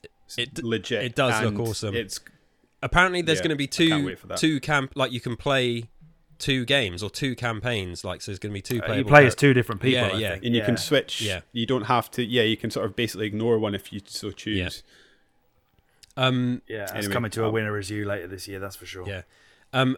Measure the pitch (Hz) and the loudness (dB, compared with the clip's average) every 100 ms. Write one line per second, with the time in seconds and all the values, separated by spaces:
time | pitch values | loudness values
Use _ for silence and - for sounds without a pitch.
0 | - _ _ - 123 - 117 110 - 110 | -20 _ _ -6 -6 -4 -2 -2 -2 -2
1 | 127 131 131 110 113 104 113 104 107 117 | -2 0 2 2 0 0 -4 -4 -4 -4
2 | 101 - - _ _ _ _ - 127 170 | -4 -10 -14 _ _ _ _ -10 0 4
3 | 180 180 165 156 170 147 135 - 165 151 | 4 4 2 2 2 -2 -2 2 4 4
4 | 139 - - 92 160 143 - 147 131 139 | 0 -6 -8 0 2 0 0 0 0 -2
5 | 127 120 127 113 143 135 123 117 113 - | -2 0 -6 -4 0 2 2 -2 -6 -16
6 | - _ _ - - 131 120 143 101 87 | -20 _ _ -8 0 0 4 2 2 -2
7 | 101 - 139 120 123 107 120 113 90 85 | -6 -4 -4 -2 -4 -2 -2 -2 -4 -6
8 | 98 87 - 95 107 101 - 120 113 107 | -8 -8 -8 -8 -6 -8 -4 -4 0 -2
9 | 120 147 131 - 143 123 113 104 131 127 | 6 8 8 6 4 6 2 0 2 2
10 | 107 101 104 85 120 117 104 117 - 135 | 2 0 -2 -2 0 0 2 0 2 0
11 | - - 104 92 - 117 117 127 107 120 | 0 -6 -4 -4 -6 -6 0 0 2 2
12 | - - 113 123 110 110 113 - 110 104 | 2 -4 0 4 4 2 -2 -2 -4 -2
13 | 117 90 107 104 117 113 107 98 - 104 | -2 -2 -4 -2 2 2 2 -4 -6 -14
14 | - - 104 - 107 101 87 - - - | -10 -10 -8 -8 -4 -2 -2 -6 -16 -20
15 | _ _ _ _ _ _ _ _ _ _ | _ _ _ _ _ _ _ _ _ _
16 | - - 131 127 123 123 - 110 98 101 | -14 -2 0 2 0 -2 -6 -8 -6 -4
17 | 101 110 110 113 110 113 107 104 98 104 | -2 0 -2 0 0 0 0 -4 -4 -6
18 | 101 101 90 95 101 95 98 - 90 95 | -4 -6 -6 -12 -10 -10 -10 -12 -14 -12
19 | 92 95 - _ _ _ _ 131 131 | -8 -10 -10 _ _ _ _ 2 2